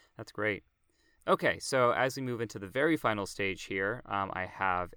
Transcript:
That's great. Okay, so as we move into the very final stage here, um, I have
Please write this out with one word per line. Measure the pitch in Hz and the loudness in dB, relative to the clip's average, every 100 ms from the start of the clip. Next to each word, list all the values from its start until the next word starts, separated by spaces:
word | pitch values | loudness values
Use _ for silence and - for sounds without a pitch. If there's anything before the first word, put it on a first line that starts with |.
| _ - | _ -16
That's | 110 | -12
great. | - 104 98 _ _ _ _ _ _ - | -2 -2 -2 _ _ _ _ _ _ 0
Okay, | 190 175 87 | 2 2 0
so | - 135 123 | 0 4 4
as | - 131 135 | 4 2 0
we | |
move | 127 117 | -4 -4
into | 110 107 | -4 -6
the | 95 | -4
very | 127 156 156 | 0 2 2
final | 120 107 98 | 2 0 -2
stage | - 98 90 | -2 -2 -2
here, | - 98 98 123 - | -4 0 0 -2 -4
um, | 98 98 | -2 -2
I | 95 92 | -4 -6
have | - 98 90 90 | -2 0 0 -2